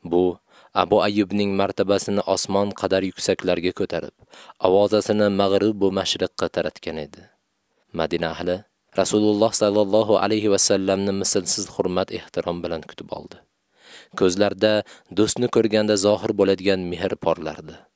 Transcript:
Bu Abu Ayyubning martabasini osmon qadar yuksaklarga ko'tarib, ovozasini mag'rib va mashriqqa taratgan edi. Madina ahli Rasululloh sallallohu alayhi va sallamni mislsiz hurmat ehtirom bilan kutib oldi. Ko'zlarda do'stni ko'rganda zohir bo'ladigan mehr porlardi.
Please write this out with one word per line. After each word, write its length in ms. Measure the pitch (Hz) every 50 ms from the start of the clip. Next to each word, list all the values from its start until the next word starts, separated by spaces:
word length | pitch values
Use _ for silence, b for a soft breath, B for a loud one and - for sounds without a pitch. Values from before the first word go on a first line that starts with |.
| _
Bu 340 | 87 82 87 92 90 87 - _ b b b b b b
Abu 280 | 98 92 87 104 104 87
Ayyubning 480 | 104 104 104 104 92 101 101 101 101 98 95
martabasini 640 | 98 95 - - 101 95 98 98 - - 101 101 -
osmon 480 | - 98 92 - - 98 98 101 101
qadar 320 | 98 - - 92 92 95 95
yuksaklarga 680 | 95 - - - - 95 - - 92 87 87 82 90 90
ko'tarib, 400 | - 98 - - 85 80 - _ _ - B B B B B B B -
ovozasini 640 | 95 92 98 104 101 107 107 101 - 107 104 104 101 101 98
mag'rib 360 | 98 98 98 98 - 110 110 101 95
va 80 | 95
mashriqqa 560 | 95 98 92 - - - 92 90 _ - - 85 -
taratgan 440 | 87 85 82 - - - 85 78 78 76
edi. 200 | 71 - - - _ _ _ _ _ _ _ _ _ _ _ _ _ _
Madina 340 | 85 82 76 87 85 85 80
ahli 260 | 80 - 87 90 90 95 - _ _ _ _ _ _
Rasululloh 540 | - 95 - - 107 107 104 104 104 110 110
sallallohu 640 | - - 107 104 101 104 107 98 98 110 110 104 107 92 -
alayhi 300 | 101 110 107 104 107 98
va 40 | 95
sallamni 540 | - - 104 98 95 95 95 95 98 101 98
mislsiz 540 | 98 95 - - 107 92 87 - - 101 - -
hurmat 340 | - 95 90 90 92 95 - -
ehtirom 500 | 90 - - - - 85 90 87 87 87
bilan 200 | 85 85 80 78
kutib 240 | - - - - -
oldi. 260 | - - - - - - _ _ _ _ _ B B B B B B B B B B
Ko'zlarda 580 | - 98 92 87 95 104 101 98 98 107 107 107 104 104 B B B B B - 85
do'stni 300 | 107 107 - - 120 120
ko'rganda 440 | - 117 110 110 101 107 107 107 107
zohir 340 | 101 92 104 104 95 92 110
bo'ladigan 500 | 107 101 101 95 98 92 92 98 98 92
mehr 320 | 92 87 87 85 90 95 -
porlardi. 580 | - - 85 80 80 78 78 78 - 78 78 - - _ _ _